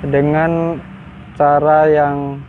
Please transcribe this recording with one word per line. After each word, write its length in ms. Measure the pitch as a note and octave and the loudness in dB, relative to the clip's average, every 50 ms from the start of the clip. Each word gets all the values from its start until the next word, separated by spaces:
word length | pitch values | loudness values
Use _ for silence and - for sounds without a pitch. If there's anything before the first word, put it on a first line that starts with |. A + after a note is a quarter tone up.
| - | -4
dengan 720 | C#3+ C#3 C#3 C#3+ D3 D3+ D#3 D#3+ E3 E3 E3+ E3 E3 E3 - - - - - - - - - - - - | 0 0 2 2 2 2 0 0 0 0 -2 -2 -4 -4 -8 -10 -16 -20 -20 -20 -20 -20 -20 -20 -20 -4
cara 500 | - D3 C#3+ D3 D3 D3 D3+ D#3 D#3 D#3 D#3 | 0 2 2 2 2 4 4 4 4 4 4
yang 500 | D3+ D3 D3 C#3+ C#3+ C#3+ C#3+ C#3 C#3 C#3 C#3 | 4 2 2 0 -2 -4 -6 -8 -10 -12 -14